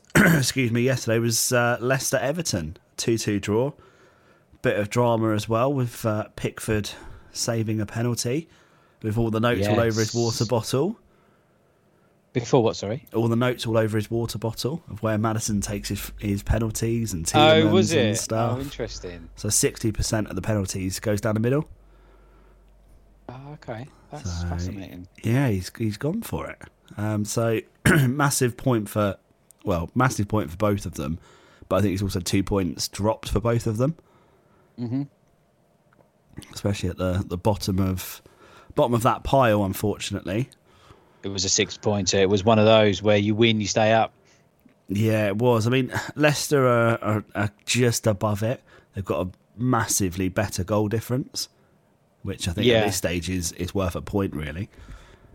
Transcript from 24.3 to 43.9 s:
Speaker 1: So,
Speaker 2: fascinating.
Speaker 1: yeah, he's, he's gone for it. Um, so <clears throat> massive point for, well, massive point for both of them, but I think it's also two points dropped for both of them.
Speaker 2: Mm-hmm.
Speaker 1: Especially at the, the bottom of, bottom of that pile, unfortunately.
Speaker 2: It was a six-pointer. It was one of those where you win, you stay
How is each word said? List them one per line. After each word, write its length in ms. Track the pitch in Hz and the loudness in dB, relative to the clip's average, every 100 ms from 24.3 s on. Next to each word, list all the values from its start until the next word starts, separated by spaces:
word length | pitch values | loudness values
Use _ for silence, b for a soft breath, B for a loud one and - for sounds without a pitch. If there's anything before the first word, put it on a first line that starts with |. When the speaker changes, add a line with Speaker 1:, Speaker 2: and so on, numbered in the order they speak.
| 85 | -6
Speaker 1:
So, 40 | 85 | -4
Speaker 2:
fascinating. 580 | 85 90 98 90 87 90 - | -4 -6 -8 -14 -16 -18 -8
Speaker 1:
yeah, 260 | 110 123 139 | -2 0 2
he's, 220 | 98 87 - | -2 -4 -6
he's 180 | 110 104 | -4 -4
gone 260 | 143 202 | -4 -4
for 260 | - 76 71 | -6 -8 -8
it. 120 | - - _ - - | -12 -20 _ -16 -8
Um, 280 | 107 107 | -4 -2
so 360 | 104 - 117 110 - _ | -2 0 0 0 -4 _
<clears throat> 60 | - 170 131 | 4 6 4
massive 480 | 143 143 - 123 - | 2 0 2 0 0
point 320 | 135 117 104 | 0 0 0
for, 280 | 107 101 92 _ _ _ _ | 0 0 -2 _ _ _ _
well, 260 | - 85 82 | -2 -2 -2
massive 340 | 123 127 - 98 | 0 0 0 -2
point 220 | 107 73 | -2 -2
for 60 | 82 | 0
both 300 | 104 101 92 | 0 0 -4
of 80 | |
them, 240 | 82 71 87 b b b b b | -8 -6 -6 b b b b b
but 80 | 92 | 2
I 60 | |
think 120 | 101 | 2
it's 80 | 92 | 0
also 180 | 98 92 | -2 -4
two 220 | 87 98 | 0 0
points 440 | 92 101 90 - - | 2 0 0 -4 -8
dropped 400 | - 101 110 - | -2 -2 -2 -2
for 120 | 104 | -2
both 260 | 117 117 117 | 0 0 0
of 100 | 107 | 0
them. 180 | 135 165 b b b b b b b - | 0 -2 b b b b b b b -8
Speaker 2:
Mm-hmm. 240 | 120 131 143 _ _ _ _ _ _ _ _ _ _ _ _ - - | -4 -4 -6 _ _ _ _ _ _ _ _ _ _ _ _ -20 -18
Speaker 1:
Especially 360 | - 101 101 92 | -6 -4 -2 -4
at 60 | - | -2
the, 260 | 92 90 98 | -2 -2 -4
the 120 | 90 | -2
bottom 400 | 110 98 - 95 | -2 -2 -2 0
of, 420 | 95 92 - - - B B B B | 0 -2 -8 -14 -20 B B B B
bottom 180 | - 135 | 0 2
of 80 | 120 | 2
that 180 | 120 104 | 2 0
pile, 400 | - 139 123 104 | 2 4 6 4
unfortunately. 840 | 98 95 104 95 - 98 - 104 135 _ _ b b b b _ | 2 0 -2 -2 -4 -6 -4 -4 -4 _ _ b b b b _
Speaker 2:
It 60 | 98 | -8
was 160 | 98 95 | -4 0
a 20 | |
six-pointer. 720 | - 101 - 110 101 90 101 | 0 0 -2 0 0 2 4
It 100 | 95 | 4
was 160 | 101 | 4
one 140 | 92 110 | 6 6
of 80 | 107 | 8
those 360 | 110 107 95 | 8 6 2
where 140 | 104 104 | 2 4
you 180 | 104 | 4
win, 240 | 107 117 110 | 4 4 2
you 60 | 98 | 0
stay 260 | 113 110 | 2 4